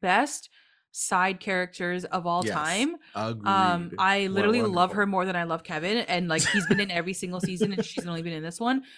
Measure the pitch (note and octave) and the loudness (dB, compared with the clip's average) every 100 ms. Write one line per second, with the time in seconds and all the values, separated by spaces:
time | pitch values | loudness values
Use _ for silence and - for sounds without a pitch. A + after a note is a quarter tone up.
0 | F#3 G3 C#4+ - - _ _ _ _ - | 2 4 2 -4 -12 _ _ _ _ -8
1 | - F#3 F#3 F#3+ - F#3 F3+ - F3 F3+ | -2 2 2 0 -2 -2 -2 -4 -4 -4
2 | F3+ F#3 F3 F3 G3+ F3 D#3 F#3+ C#4+ E4+ | -4 -4 0 0 0 -2 0 0 0 -2
3 | - G2+ A2 A2+ G3 G3 F#3 F3 F3 - | -10 -6 -4 -2 2 4 4 2 -2 0
4 | F#3+ G3 F#3+ F#3+ G#3 A#3+ A3 F3 F#3 G3+ | 2 2 2 2 4 4 2 4 2 2
5 | G3+ F#3+ F#3 F3+ E3+ E3 - D#3+ F3 A3+ | 0 2 0 -2 -2 -4 -4 -4 0 -2
6 | - F3 F3 D#3+ - G3+ F3 G3+ G3+ F3 | 0 -2 0 0 2 0 2 2 2 -2
7 | E3+ F#3+ F#3 F3+ G3 F3+ G3+ G3 - - | -4 -6 -6 -4 -4 0 0 0 -4 -6
8 | F3 E3 E3+ D#3+ D#3+ E3+ A#3 C4+ C4 | -6 -6 -4 -6 -8 -4 0 0 -2